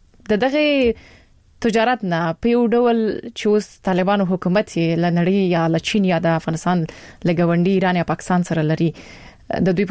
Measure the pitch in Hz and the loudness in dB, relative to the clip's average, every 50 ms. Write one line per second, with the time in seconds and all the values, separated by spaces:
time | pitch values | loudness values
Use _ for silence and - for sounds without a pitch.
0 | _ _ - - - - 214 202 233 262 262 302 302 294 285 277 254 233 220 - | _ _ -20 -10 -4 -2 -2 0 0 0 0 2 2 2 2 2 2 0 0 -2
1 | - - - - - _ _ _ _ _ _ - - 233 202 226 220 240 254 247 | -8 -20 -20 -20 -20 _ _ _ _ _ _ -4 -2 0 2 2 2 0 0 -2
2 | - 185 170 165 170 165 165 - - 233 240 240 240 226 226 240 247 240 233 233 | -2 -2 -2 -2 -2 -2 -4 -2 0 0 2 2 2 2 2 2 2 2 2 2
3 | 220 214 - - - 233 - - - 214 208 214 208 - - - - 190 185 180 | 0 -2 -4 -6 -8 -12 -10 -4 -2 0 0 0 0 -4 -12 -8 -4 -2 0 0
4 | 185 190 202 202 196 170 190 175 - 180 175 - - - - 170 165 165 165 165 | 2 2 2 0 0 0 -2 -2 0 0 0 0 0 -2 -2 -2 0 0 0 0
5 | 170 175 170 175 175 180 190 202 190 180 170 165 165 165 165 165 - - - 214 | 0 2 2 2 2 2 2 2 2 2 0 0 0 0 0 -2 -2 -2 0 0
6 | 196 185 175 165 175 165 165 160 - - 160 160 - 175 180 180 160 - - - | 2 2 0 0 0 0 0 0 -2 -4 -4 -4 -2 0 0 0 -2 -4 -8 -12
7 | - - - - - 175 175 156 175 170 170 170 175 190 196 185 190 185 180 175 | -20 -20 -12 -6 -2 -2 0 2 2 2 2 2 2 2 2 2 2 0 0 0
8 | 165 - 160 - - - 185 180 175 - 170 165 156 151 160 - 170 165 - - | -2 -2 -4 -6 -4 -2 0 0 0 -2 -2 -2 0 0 0 0 0 -2 -2 -6
9 | - - - - - - - - - - - - - 185 185 165 208 185 | -14 -20 -20 -20 -20 -20 -20 -18 -12 -8 -4 -2 0 0 0 0 -2 -2